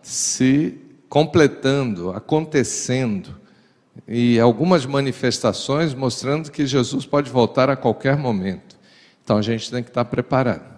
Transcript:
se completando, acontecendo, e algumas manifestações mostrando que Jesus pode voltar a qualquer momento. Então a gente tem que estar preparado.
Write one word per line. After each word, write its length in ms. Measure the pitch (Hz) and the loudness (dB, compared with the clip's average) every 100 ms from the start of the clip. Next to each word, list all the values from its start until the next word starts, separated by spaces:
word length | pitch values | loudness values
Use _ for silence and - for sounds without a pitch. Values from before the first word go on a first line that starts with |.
se 800 | - - - - 131 139 170 - - - _ | -10 -6 -4 0 2 2 0 -6 -20 -20 _
completando, 960 | 143 151 170 143 139 135 139 131 95 87 | 0 2 4 4 4 0 0 0 -4 -6
acontecendo, 1300 | 92 - 156 156 151 117 - - 127 127 101 87 - - _ _ _ _ - - | -8 -2 -2 0 0 0 -4 -4 -2 -2 -4 -8 -18 -20 _ _ _ _ -20 -8
e 320 | 120 120 117 | 0 2 6
algumas 460 | 117 110 170 180 127 | 4 4 2 2 2
manifestações 1040 | 139 139 123 127 - 117 - - 143 165 | -2 -2 -2 -2 0 -2 -2 -2 -2 -2
mostrando 580 | 131 131 - 131 147 156 | -2 -4 -4 -4 -4 -4
que 160 | - 143 | -4 0
Jesus 380 | 135 120 135 | 0 0 -2
pode 260 | - 147 139 | -2 -2 0
voltar 380 | 123 113 - 131 | 2 2 2 2
a 80 | 135 | 2
qualquer 400 | 127 107 135 143 | 0 0 0 0
momento. 640 | 135 104 95 90 - - _ _ _ _ | 0 -2 -2 -6 -12 -20 _ _ _ _
Então 140 | - 107 | -2 0
a 60 | |
gente 280 | 107 113 - | 2 -2 -4
tem 120 | 123 | -8
que 80 | 117 | -6
estar 160 | - 120 | -4 -2
preparado. 580 | - 120 131 127 101 - | -4 0 0 0 -2 -8